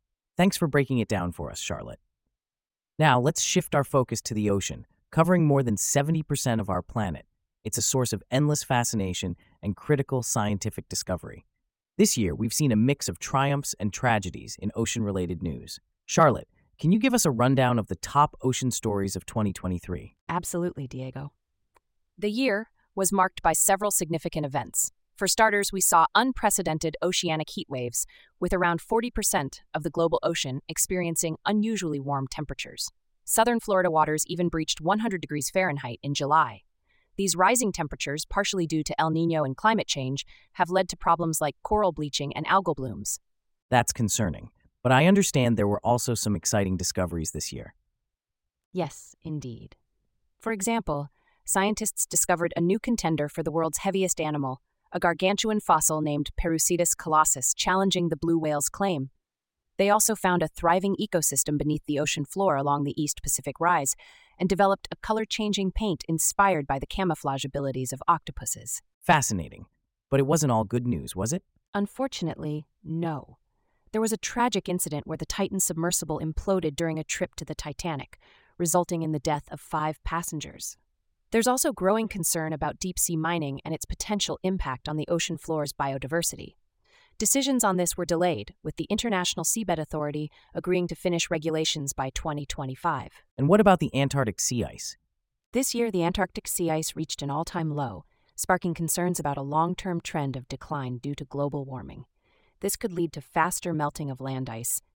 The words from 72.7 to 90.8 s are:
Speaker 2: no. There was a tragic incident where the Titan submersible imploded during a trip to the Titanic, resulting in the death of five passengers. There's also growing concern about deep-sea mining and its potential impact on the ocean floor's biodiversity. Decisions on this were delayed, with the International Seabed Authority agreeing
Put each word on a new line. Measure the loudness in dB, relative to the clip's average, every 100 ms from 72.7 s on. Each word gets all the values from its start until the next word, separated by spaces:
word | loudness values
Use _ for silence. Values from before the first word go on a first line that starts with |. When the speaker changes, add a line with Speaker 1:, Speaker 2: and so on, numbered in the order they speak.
| _
Speaker 2:
no. | -8 -4 -4 -6 -10 -20 _ _ _ _ _
There | -2
was | 0
a | -2
tragic | -4 0 0 0 -2
incident | -4 -2 -6 -6
where | -8
the | -6
Titan | -4 -2 -2
submersible | -2 0 -2 -2 -4 -4
imploded | -4 -4 0 0 0 -2
during | -4 -4
a |
trip | -6 -6 -6 -6
to |
the | -10
Titanic, | -8 -8 -6 -6 -6 -8 -16 _ _ _ -4
resulting | 2 2 2 -2
in | -2
the | -2
death | -2 -2 -4
of | -16
five | -6 -4 -2 -4
passengers. | -4 -4 -4 -8 -10 -12 -14 -14 _ _ _ _ _
There's | 0 2
also | 2 0
growing | 0 2 2 0
concern | -2 -2 -2 -2
about | -2 -4 -4
deep-sea | -6 -2 -2 0
mining | 0 0 -2 -6
and | -6
its | -6 -6
potential | -6 -4 -2 -2 -2
impact | -2 -2 -4 -6 -4
on | -4
the | 0
ocean | 0 -2 -4
floor's | -4 -2 -2
biodiversity. | -4 -4 -4 -2 -2 -2 -6 -12 -18 _ _ _ _ _ -2
Decisions | 2 2 2 2
on | 2 2
this | 0 -2
were | 0
delayed, | 2 2 0 -6 -12
with | -10 -8
the | -4
International | -2 0 0 0 -2
Seabed | -2 -2 -2 -2
Authority | -2 -4 -4 -4 -8 -12 _
agreeing | -6 -2 0